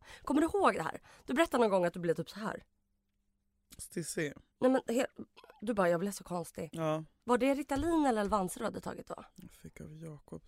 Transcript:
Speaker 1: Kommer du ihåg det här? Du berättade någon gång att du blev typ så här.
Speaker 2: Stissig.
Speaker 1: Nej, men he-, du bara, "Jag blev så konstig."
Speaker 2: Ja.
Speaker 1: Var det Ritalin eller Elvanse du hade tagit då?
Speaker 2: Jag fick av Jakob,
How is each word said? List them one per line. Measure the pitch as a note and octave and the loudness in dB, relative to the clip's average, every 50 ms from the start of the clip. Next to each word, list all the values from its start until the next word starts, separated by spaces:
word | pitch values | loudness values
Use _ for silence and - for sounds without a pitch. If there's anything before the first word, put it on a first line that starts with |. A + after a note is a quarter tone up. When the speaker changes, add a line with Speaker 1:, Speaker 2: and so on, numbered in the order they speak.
| - - - - - | -12 -16 -20 -10 -2
Speaker 1:
Kommer | - - D4+ | 0 2 4
du | E4 | 4
ihåg | D#4 - G4+ F4 A#3+ F#3 | 4 4 4 4 4 4
det | E3+ | 2
här? | D#3+ - - - - - - - - | -2 -6 -6 -10 -14 -20 -20 -14 -8
Du | - C4 | 0 2
berättade | C#4+ E4 - - B3 A#3 | 2 4 4 4 4 4
någon | G#3+ | 6
gång | G3 F#3 F3 | 4 4 4
att | F3 - | 2 0
du | F#3 | 0
blev | E3+ E3+ D#3 | 0 0 0
typ | - E3 - | 0 -4 -8
så | - G3+ | -8 -8
här. | A3 - - - - _ _ _ _ _ _ _ _ _ _ _ _ _ _ _ _ _ _ _ _ _ - - | -8 -8 -8 -8 -12 _ _ _ _ _ _ _ _ _ _ _ _ _ _ _ _ _ _ _ _ _ -18 -18
Speaker 2:
Stissig. | - - - F3+ D#3 - - F#3 D#3+ D3 - - - _ _ - | -16 -10 -8 -8 -8 -6 -4 -4 -4 -4 -6 -10 -18 _ _ 0
Speaker 1:
Nej, | - B3+ | 2 2
men | C4 B3+ - | 2 2 0
he-, | - A#3 C4 B3+ - _ - - - _ - - - - _ | 0 0 0 -2 -2 _ -12 -18 -18 _ -20 -20 -20 -18 _
du | G#3+ A3 A3+ | -6 -2 0
bara, | G3+ F#3 F3 | 2 2 4
"Jag | F3 E3 | 2 2
blev | F#3+ G3+ | 0 -4
så | G3 - F#3 | -6 -8 -10
konstig." | - F3+ F3 E3 - - - E3 D3+ | -8 -8 -8 -8 -8 -10 -12 -12 -8
Speaker 2:
Ja. | - E3 D#3+ D#3 D#3 D#3+ D#3+ - _ _ - | -6 -4 -2 -2 -2 -2 -4 -10 _ _ -2
Speaker 1:
Var | A3+ B3 A3 | 0 2 4
det | B3+ C#4 C#4 | 4 4 2
Ritalin | C#4 C#4+ - C#4+ C4+ D4+ E4+ E4 D#4+ D4 | 2 -2 -2 -2 -2 0 2 2 4 4
eller | C4+ A3+ G#3+ | 4 2 2
Elvanse | G3+ F#3+ G#3+ G3+ F#3 F3 - - | 2 2 2 0 0 -2 -4 -6
du | A3+ | -6
hade | G3+ F#3+ - | -6 -6 -8
tagit | - - A2+ - - - | -8 -10 -10 -10 -12 -14
då? | - - - - _ | -14 -14 -16 -18 _
Speaker 2:
Jag | - - - | -20 -20 -20
fick | - - - E3 - - | -20 -20 -20 -18 -18 -16
av | - D3+ D#3 | -16 -16 -16
Jakob, | D#3 E3 D#3+ D3+ C#3+ - - E3 D#3+ - | -14 -14 -14 -16 -16 -16 -16 -16 -16 -16